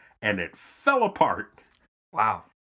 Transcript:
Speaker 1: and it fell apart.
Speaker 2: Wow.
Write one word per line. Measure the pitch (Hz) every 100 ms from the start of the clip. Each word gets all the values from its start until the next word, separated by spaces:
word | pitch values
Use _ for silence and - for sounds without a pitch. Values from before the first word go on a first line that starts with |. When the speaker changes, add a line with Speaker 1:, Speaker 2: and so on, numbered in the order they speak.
| - _
Speaker 1:
and | 110 98
it | 85 -
fell | - - - 277
apart. | 214 - 143 101 104 - - _ _ _ _
Speaker 2:
Wow. | 190 110 90 - _